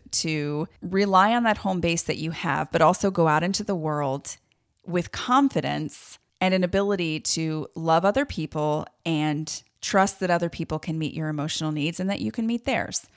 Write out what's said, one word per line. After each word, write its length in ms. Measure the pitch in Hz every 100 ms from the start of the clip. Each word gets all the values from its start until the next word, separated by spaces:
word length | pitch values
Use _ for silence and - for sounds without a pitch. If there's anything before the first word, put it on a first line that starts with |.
| -
to 580 | - 165 156 147 147 165 _
rely 520 | 175 190 202 190 202
on 80 | 240
that 120 | 233 208
home 240 | 202 185
base 220 | 170 170
that 160 | - 151
you 140 | 156
have, 380 | 160 170 143 151
but 120 | 165
also 280 | 160 180 196
go 180 | 185 165
out 140 | 151
into 220 | 170 196
the 100 | 208
world 640 | 185 156 147 143 139 - - _ _ _ _ -
with 240 | 175 170
confidence 1080 | - - 254 277 - 143 147 156 - - - _ -
and 140 | 185
an 120 | 185
ability 540 | 180 190 202 202 165 156
to 480 | - - 160 156 -
love 300 | - 165 160
other 220 | 190 208 285
people 580 | - 156 160 151 151 - _ 170
and 560 | 156 151 151 156 - - _
trust 400 | - 202 196 -
that 100 | 180
other 180 | 170 170
people 300 | - 165 156
can 180 | - 160
meet 160 | 156
your 160 | - 156
emotional 440 | 151 151 - 156
needs 260 | 151 147 170
and 100 | 185
that 120 | 196
you 100 | 214
can 160 | 233 226
meet 180 | 240
theirs. 440 | 254 240 - - -